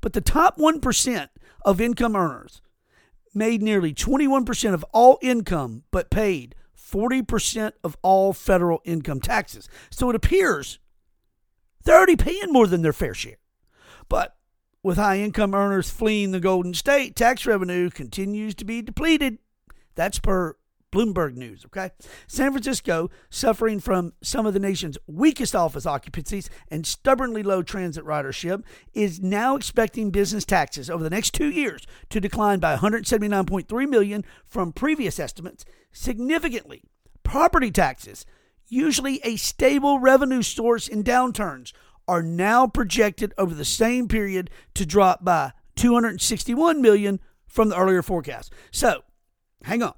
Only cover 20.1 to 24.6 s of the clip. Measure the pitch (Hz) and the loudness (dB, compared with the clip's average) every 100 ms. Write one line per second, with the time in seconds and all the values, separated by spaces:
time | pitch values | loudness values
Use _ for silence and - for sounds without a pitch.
20.1 | - - 190 170 - _ _ _ 190 226 | 0 0 0 -2 -6 _ _ _ -2 0
21.1 | 185 156 123 123 101 - 196 185 _ - | 0 -4 -6 -16 -18 -16 -12 -12 _ -20
22.1 | - - - 269 269 240 254 - 165 170 | -20 -14 -2 -2 -2 -4 -6 -2 -2 -2
23.1 | - _ - 269 170 226 208 - 190 170 | -8 _ -2 0 0 -2 -2 -2 -2 -2
24.1 | - - 269 214 196 | -10 -8 -2 0 0